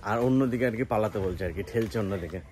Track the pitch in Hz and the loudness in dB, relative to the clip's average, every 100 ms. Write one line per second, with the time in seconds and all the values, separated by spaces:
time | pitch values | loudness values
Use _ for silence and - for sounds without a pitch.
0 | 101 113 123 131 135 120 127 110 135 110 | 0 2 4 4 4 2 0 0 0 2
1 | 107 107 95 87 92 82 95 117 110 113 | 2 0 -2 -2 -4 -4 -4 -2 0 -2
2 | 98 98 85 90 85 | -2 -2 -4 -8 -10